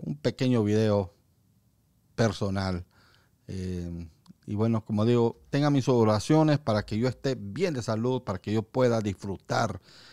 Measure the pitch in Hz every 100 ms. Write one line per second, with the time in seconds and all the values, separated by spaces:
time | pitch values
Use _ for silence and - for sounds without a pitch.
0 | - 151 123 - 127 120 104 107 110 104
1 | 92 _ _ _ _ _ _ _ _ _
2 | _ - 113 95 101 95 95 90 - _
3 | _ _ _ _ - 95 92 90 87 85
4 | 85 _ _ - - 104 113 113 - 107
5 | 113 120 117 - - 139 147 139 123 123
6 | 110 107 - 156 156 143 - 104 - 110
7 | 127 - 139 120 101 110 185 135 113 110
8 | 123 127 117 92 - 110 107 127 127 113
9 | 104 95 98 90 - 123 113 95 - -
10 | -